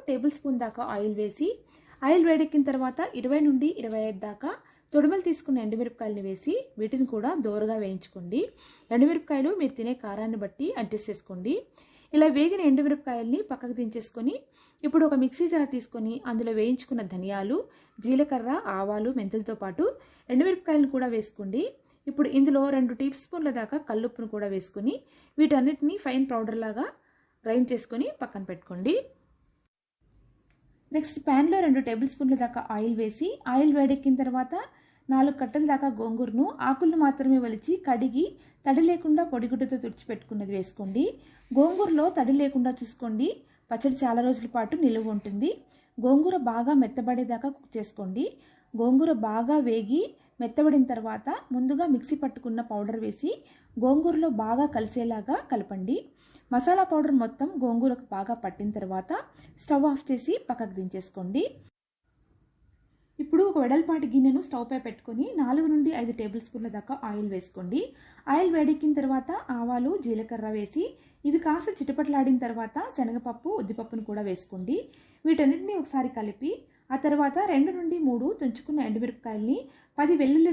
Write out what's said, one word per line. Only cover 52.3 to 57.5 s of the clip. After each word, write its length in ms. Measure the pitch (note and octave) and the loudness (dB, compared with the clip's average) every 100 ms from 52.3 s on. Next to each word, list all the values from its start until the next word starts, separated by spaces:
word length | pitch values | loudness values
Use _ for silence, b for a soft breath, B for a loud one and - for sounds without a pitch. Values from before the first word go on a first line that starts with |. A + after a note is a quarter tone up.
| - A#3+ A3+ A#3 | -6 -6 -6 -4
పౌడర్ 280 | G#3 G#3 A3 | -6 -4 -6
వేసి 260 | G#3+ - D#4+ C5 b b b - | -6 -6 -6 -6 b b b 0
గోంగూరలో 540 | B3+ C#4+ E4 D#4 D#4+ A3 | 4 4 4 2 2 0
బాగా 220 | A3 A#3+ C#4+ A#3+ | 0 2 2 0
కలిసేలాగా 600 | A3 B3 A#3 A3 G3+ F4+ - | -4 -4 -4 -4 -4 -4 -2
కలపండి. 440 | A#3 - F#3+ F#3+ F4+ - b b b _ | -6 -4 -6 -4 -4 -6 b b b _
మసాలా 280 | B3 D4+ F#4 F#4 | 0 4 4 4
పౌడర్ 240 | D#4 D4+ C4+ | 2 4 2
మొత్తం 260 | A3+ - C#4+ | 2 -2 -6